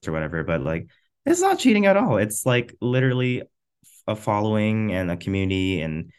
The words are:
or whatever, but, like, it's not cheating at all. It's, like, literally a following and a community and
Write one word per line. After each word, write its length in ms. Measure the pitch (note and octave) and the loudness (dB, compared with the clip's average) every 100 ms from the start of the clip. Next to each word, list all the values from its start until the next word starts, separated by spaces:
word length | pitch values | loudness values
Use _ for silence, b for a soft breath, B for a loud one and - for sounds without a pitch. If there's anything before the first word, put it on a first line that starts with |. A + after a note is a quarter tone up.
| - | -6
or 60 | |
whatever, 300 | D#2+ D#2 E2 | -4 -4 -4
but, 180 | D#2 D#2+ | -2 -2
like, 260 | C#2 E2 - b b _ C#4 | -2 -6 -8 b b _ -2
it's 160 | F4 | 0
not 160 | F#4+ F4+ | 0 2
cheating 280 | C4 G#3 G3 | 2 4 4
at 100 | F#3+ | 4
all. 180 | - G#2+ | 4 2
It's, 300 | G#3+ - C3 | 0 -2 0
like, 280 | B2 A#2+ - | 0 0 -6
literally 640 | B2 B2+ C3 B2+ B2+ B2 - _ _ _ _ - - | -2 2 2 2 0 -2 -8 _ _ _ _ -12 -6
a 100 | G#2+ | -4
following 760 | - G#2 G#2+ G#2+ G#2+ A2 G#2+ | 0 0 2 2 2 0 0
and 180 | F#2 F2+ | -2 -2
a 60 | F2 | -4
community 640 | - G2 F#2+ F#2+ F#2 F2+ | -2 -2 0 0 0 0
and 280 | D#2+ D#2 E2 | -2 -6 -10